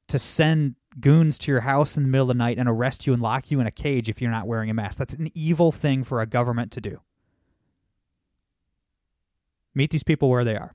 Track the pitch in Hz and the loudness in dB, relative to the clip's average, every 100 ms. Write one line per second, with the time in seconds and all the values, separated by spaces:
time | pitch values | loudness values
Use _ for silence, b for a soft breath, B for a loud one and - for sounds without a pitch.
0 | _ 139 - - 156 160 143 - _ 135 | _ -4 -2 2 4 4 0 -4 _ 0
1 | 135 156 156 - - 131 123 139 143 - | 4 6 4 0 0 0 2 2 2 0
2 | 135 135 127 123 117 123 123 113 123 - | 0 2 2 2 0 0 0 0 -2 -2
3 | - 120 113 127 - 143 113 - 147 135 | -2 0 0 -4 -2 -2 -2 -4 -2 -2
4 | 110 107 120 113 101 113 110 110 101 - | -2 -4 -4 -4 -4 -4 -2 -4 -4 -6
5 | 131 - 156 175 156 160 170 - 147 135 | -8 -6 -8 -4 -2 4 2 2 -2 -2
6 | 123 123 110 123 123 117 113 - 104 80 | -2 -4 -2 0 0 -2 -6 -8 -10 -12
7 | _ _ _ _ _ _ _ _ _ _ | _ _ _ _ _ _ _ _ _ _
8 | _ _ _ _ _ _ _ _ _ _ | _ _ _ _ _ _ _ _ _ _
9 | _ _ _ _ _ _ _ 135 143 156 | _ _ _ _ _ _ _ -2 0 0
10 | - 151 139 123 120 104 - | 0 2 4 2 2 -2 -8